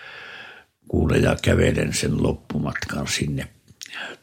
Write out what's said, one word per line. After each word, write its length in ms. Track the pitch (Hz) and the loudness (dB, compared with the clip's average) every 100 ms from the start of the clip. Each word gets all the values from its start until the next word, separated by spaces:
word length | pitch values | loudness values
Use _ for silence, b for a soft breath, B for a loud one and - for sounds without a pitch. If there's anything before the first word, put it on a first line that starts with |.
| B B B B B B B _ - | B B B B B B B _ -2
Kuule, 300 | 85 80 - | 2 4 4
ja 180 | - 80 | 4 2
kävelen 520 | - 85 82 78 80 | 4 4 6 4 0
sen 280 | - 73 76 | 0 0 2
loppumatkan 840 | 76 - - 76 73 - - 73 69 | 2 0 -2 -4 -2 -4 -6 -6 -2
sinne 400 | - 73 67 - - _ - - B B B | -2 -2 -2 -6 -12 _ -20 -14 B B B